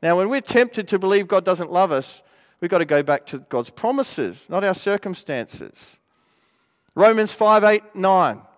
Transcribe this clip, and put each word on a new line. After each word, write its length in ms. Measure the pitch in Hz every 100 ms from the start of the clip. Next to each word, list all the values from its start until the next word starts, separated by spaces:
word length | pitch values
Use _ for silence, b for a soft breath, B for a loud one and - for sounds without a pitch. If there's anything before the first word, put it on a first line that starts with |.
Now, 160 | 165 175
when 100 | 190
we're 140 | 269
tempted 440 | 262 240 240 - 190
to 100 | 196
believe 280 | 185 202 190
God 180 | 196 180
doesn't 260 | 175 165
love 180 | 175 190
us, 320 | 139 131 - _ b b b
we've 100 | 175
got 80 | 180
to 60 |
go 180 | 160 147
back 220 | 143 143 -
to 120 | 139
God's 320 | - 135 117
promises, 760 | - 220 269 262 - 110 87 -
not 120 | 180
our 100 | 196
circumstances. 1200 | 190 - 202 202 180 - 135 113 - - - - - _ _ _ _ _ _ _ _ _
Romans 380 | - 208 220 214
five, 320 | - 214 214
eight, 180 | 208 214 208
nine. 480 | - 190 190 160 107 101